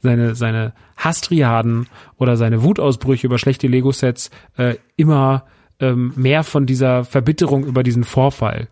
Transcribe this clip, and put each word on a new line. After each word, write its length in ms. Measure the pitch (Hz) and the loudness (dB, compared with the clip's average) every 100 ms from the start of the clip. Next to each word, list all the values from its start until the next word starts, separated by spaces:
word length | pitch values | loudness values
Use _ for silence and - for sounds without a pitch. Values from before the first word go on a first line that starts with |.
seine, 340 | 127 120 117 117 | 0 0 0 -2
seine 380 | 117 113 110 - _ - | -4 -2 -4 -8 _ -8
Hasstriaden 880 | 160 170 - 165 127 117 117 117 120 - - _ | -4 -4 -2 0 2 2 0 -2 -4 -14 -20 _
oder 180 | 127 120 | 0 2
seine 260 | 113 113 | 2 2
Wutausbrüche 640 | 135 208 143 123 131 131 127 | 2 2 0 -2 0 0 0
über 100 | 123 | 0
schlechte 300 | - 131 135 | 0 0 0
Lego-Sets, 640 | 127 131 131 131 120 - - _ - | 2 0 0 -2 -2 -8 -12 _ -4
äh, 180 | 123 120 _ - | -2 -2 _ 0
immer, 480 | 151 147 131 135 - _ _ _ | 2 4 2 0 -4 _ _ _
ähm, 320 | 131 123 123 127 | -2 0 -2 0
mehr 260 | 131 147 | 2 2
von 220 | 156 151 131 | 0 0 0
dieser 400 | 131 131 127 120 | 2 2 2 0
Verbitterung 580 | 139 120 151 160 139 | 0 0 0 0 0
über 200 | 139 127 | 0 0
diesen 200 | 123 120 | 0 0
Vorfall 640 | 117 - 135 - 113 - 113 | 0 0 0 0 -6 -6 -10